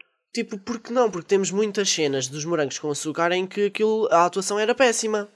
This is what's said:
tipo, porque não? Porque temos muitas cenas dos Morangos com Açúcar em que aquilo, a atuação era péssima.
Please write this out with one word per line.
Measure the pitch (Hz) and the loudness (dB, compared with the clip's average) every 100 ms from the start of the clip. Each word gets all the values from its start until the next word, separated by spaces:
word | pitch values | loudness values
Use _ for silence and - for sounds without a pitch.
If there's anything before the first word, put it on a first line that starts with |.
| _ _ _ | _ _ _
tipo, | 226 233 208 | -8 -6 -8
porque | 233 226 - | -8 -10 -4
não? | 247 233 | 0 2
Porque | 180 - | 0 0
temos | 196 180 | 2 2
muitas | 196 214 202 196 | 0 -2 0 -2
cenas | - 147 139 127 | 0 0 0 -4
dos | 151 | -6
Morangos | 156 170 139 - | -4 -2 -2 -4
com | 151 | -6
Açúcar | 143 156 147 170 | -6 -4 -2 0
em | 180 190 | 0 -2
que | 202 202 | -2 -2
aquilo, | 202 214 220 214 | 2 0 2 4
a | 165 | 4
atuação | 175 196 190 208 | 4 2 -2 -2
era | 220 | 0
péssima. | 240 254 233 220 214 202 | 4 4 2 0 -2 -4